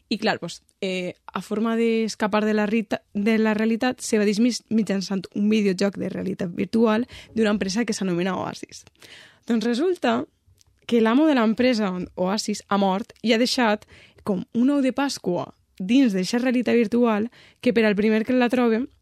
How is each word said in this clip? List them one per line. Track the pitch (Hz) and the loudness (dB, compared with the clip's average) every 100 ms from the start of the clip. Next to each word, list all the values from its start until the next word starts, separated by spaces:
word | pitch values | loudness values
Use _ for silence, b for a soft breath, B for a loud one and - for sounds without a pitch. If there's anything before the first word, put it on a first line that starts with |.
| - | -8
i, | 202 | -4
clar, | 214 151 | -2 -2
pues, | 175 - _ - | -6 -14 _ -8
eh, | 190 185 180 - - | -6 -4 -6 -10 -12
a | 196 | -10
forma | - 208 226 226 | -6 -4 -2 0
d'escapar | 233 226 220 - 214 214 214 | 0 0 -2 -4 -2 0 0
de | |
la | 214 208 | 0 0
rita-, | 226 - - _ | -2 -2 -6 _
de | 208 208 220 | -4 0 2
la | 220 | 2
realitat, | 214 220 226 254 254 | 2 0 0 -2 -4
se | - 220 | -2 0
va | 208 | 2
dins | 202 247 220 - | 2 2 0 -2
mitjançant | 220 202 196 180 196 - 208 | 0 0 -2 -4 -6 -6 -2
un | 208 | 2
videojoc | 220 202 185 196 180 | 2 2 0 -2 -2
de | 185 | -6
realitat | - 185 - 180 | -6 -6 -6 -6
virtual | 190 190 226 233 214 247 B B 220 | -6 -2 2 2 2 -4 B B -2
d'una | 214 | 0
empresa | 208 190 202 226 | 0 -2 -2 -2
que | |
s'anomena | 208 190 170 190 185 | -2 -2 -2 -2 -4
Oasis. | - - - - - _ B B B B - | -8 -10 -16 -20 -20 _ B B B B -4
Doncs | 233 233 | -2 0
resulta | 240 370 359 247 233 - _ _ _ _ _ - | 0 0 0 0 -2 -4 _ _ _ _ _ -2
que | 233 | 2
l'amo | 220 254 311 | 4 4 4
de | 262 | 4
l'empresa, | 220 220 254 220 202 180 - - | 2 2 2 2 -2 -4 -6 -4
Oasis, | 180 214 - 202 - | -2 -2 -4 -6 -2
ha | 202 | 0
mort | 196 190 240 - | 2 0 -4 -6
i | 220 | 0
ha | 226 | 2
deixat | 247 - 226 214 - B B B | 2 0 0 0 -4 B B B
com | - 180 - | -6 -4 -4
un | 226 254 | 0 2
ou | 285 | 2
de | 262 | 0
Pasqua | 269 277 - 185 175 - - _ - | -2 -4 -4 -4 -4 -6 -14 _ -8
dins | 185 262 247 | 2 4 4
d'eixa | 190 185 240 | 2 -2 -2
realitat | 254 247 226 233 | 0 0 2 2
virtual | 220 240 240 208 226 b b b | 2 2 2 0 -2 b b b
que | 247 | 0
per | 220 220 | 2 2
al | 202 | 2
primer | 220 220 226 | 2 2 2
que | |
la | 254 240 | 2 2
trobe | 254 240 220 277 _ | 2 2 0 -2 _